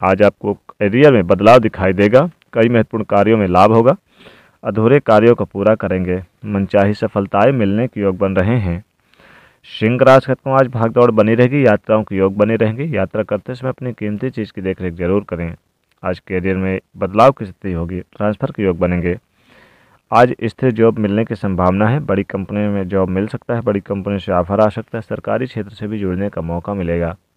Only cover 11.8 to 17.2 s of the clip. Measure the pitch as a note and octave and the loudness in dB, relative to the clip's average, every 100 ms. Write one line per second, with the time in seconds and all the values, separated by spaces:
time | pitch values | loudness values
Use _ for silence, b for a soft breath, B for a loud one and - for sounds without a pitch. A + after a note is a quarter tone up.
11.8 | - A2 G#2+ F#2+ F#2+ G2+ G#2+ A2+ A2 A2+ | 0 -2 0 0 0 2 0 2 -2 -2
12.8 | D#3+ G#2 F#2+ A2 G2+ G#2 - B2 G#2 - | -6 -4 -4 -4 -4 -6 -8 -10 -8 -8
13.8 | B2 A2+ G#2+ G#2 B2+ A#2 G#2 - F#2+ F#2 | -10 -8 -8 -6 -6 -8 -10 -8 -8 -6
14.8 | F2+ E2+ F2 G2+ G#2 E2+ E2+ F2 _ _ | -8 -6 -2 -2 -4 -8 -8 -12 _ _
15.8 | _ _ F#2+ F#2 - F#2 F#2+ F#2+ F#2+ F#2+ | _ _ -8 -8 -6 -4 -2 -2 -4 -6
16.8 | _ - F#2+ G#2 | _ -8 -4 4